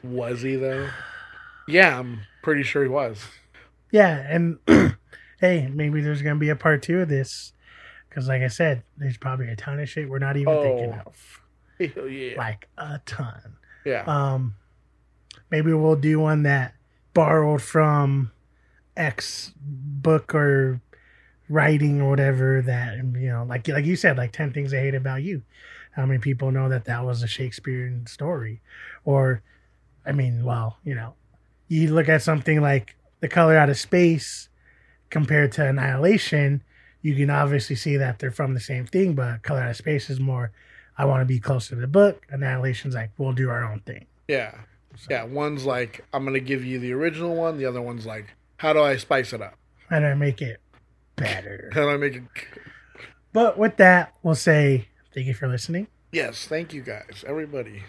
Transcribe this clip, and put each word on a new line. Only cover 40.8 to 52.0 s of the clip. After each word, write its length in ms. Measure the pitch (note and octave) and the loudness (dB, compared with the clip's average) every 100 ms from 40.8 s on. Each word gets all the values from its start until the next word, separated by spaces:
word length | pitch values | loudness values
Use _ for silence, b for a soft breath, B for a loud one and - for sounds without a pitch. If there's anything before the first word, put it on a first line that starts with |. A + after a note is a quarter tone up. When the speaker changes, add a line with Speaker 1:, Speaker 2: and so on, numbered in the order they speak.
| b - | b -2
Speaker 2:
"I 60 | |
wanna 200 | C#3 C3 | 0 2
be 140 | B2+ B2+ | 0 0
closer 360 | G#2+ C3 - | 0 -4 -4
to 60 | A#2+ | -8
the 60 | B2+ | 0
book." 380 | F3+ G3+ - _ | 4 4 2 _
Annihilation's 640 | C3+ C3+ B2+ C3 A#2 C#3 | -6 -4 -2 -2 -4 -6
like, 140 | B2 A2+ - | -6 -8 -6
"We'll 160 | C3+ | -4
do 160 | B2+ B2+ | -2 -2
our 140 | A#2 | -2
own 160 | A2+ G#2+ | -6 -8
thing." 240 | - - - _ - | -12 -18 -20 _ -4
Speaker 1:
Yeah. 260 | A2 A2 - G#2+ _ _ | -4 -4 -12 -20 _ _
Speaker 2:
So. 120 | - - | -20 -6
Speaker 1:
Yeah, 140 | B2+ | -6
one's 420 | A#2 C#3 D3 C#3+ | -4 -4 -4 -2
like, 400 | C3+ B2 A#2 - - | -2 -2 -4 -10 -8
"I'm 100 | C#3 | -6
gonna 160 | C3+ C3+ | -2 -4
give 240 | C3 C3+ | -2 -6
you 160 | B2+ B2+ | -4 -6
the 140 | B2 | -4
original 420 | C3 E3 D#3 E3+ | -2 -2 -2 -4
one." 220 | E3 E3 D3+ | -2 -2 -2
The 80 | |
other 160 | C3 B2 | -4 -4
one's 240 | A#2+ A#2+ | -8 -10
like, 220 | A2 G#2+ G#2 _ _ - | -12 -12 -16 _ _ -4
"How 140 | D#3 | 2
do 100 | D#3 | 4
I 160 | D3 B2+ | 4 2
spice 360 | - C3+ B2 | 0 -2 -2
it 80 | A#2 | -10
up? 140 | G2 _ _ _ _ | -12 _ _ _ _
Speaker 2:
How 100 | D#3+ | 0
do 60 | |
I 80 | D3 | 2
make 280 | C#3 C#3+ C3 | 2 0 -2
it 200 | B2+ A2 _ _ _ _ _ | -8 -12 _ _ _ _ _
better?" 560 | - G#2 G2+ G2+ G2+ - | -6 -4 -4 -10 -14 -4
Speaker 1:
<laughs> 20 | |
How 100 | B2 | 0
do 60 | C#3+ | 0
I 80 | |
make 180 | C#3+ | 0